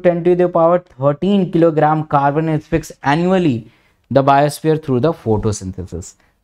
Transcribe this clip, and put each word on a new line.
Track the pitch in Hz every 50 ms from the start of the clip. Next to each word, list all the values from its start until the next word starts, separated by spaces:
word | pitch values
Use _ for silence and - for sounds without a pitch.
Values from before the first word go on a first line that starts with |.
| 180
ten | 180 175 175 165
to | 180 180 175
the | 180 175 175
power | 175 165 165 175 180
thirteen | 175 _ _ - 131 143 147 143 - 185 208 202 185 165 -
kilogram | 170 160 170 156 147 151 151 156 156 151 156 -
carbon | 143 139 143 139 151 160 160
is | 156 151 -
fixed | _ - 160 143 - - - - 135 143
annually | 160 170 180 190 190 180 160 123 110 - - _ _ _ _ _ _ _ _
the | 120 135 135
biosphere | 139 139 139 147 147 151 - - 160 156 143 -
through | - 131 123
the | 120 156 165 - -
photosynthesis। | 117 110 104 - 110 101 - 95 92 92 - 90 87 - 82 92 - - _ _ _ _ _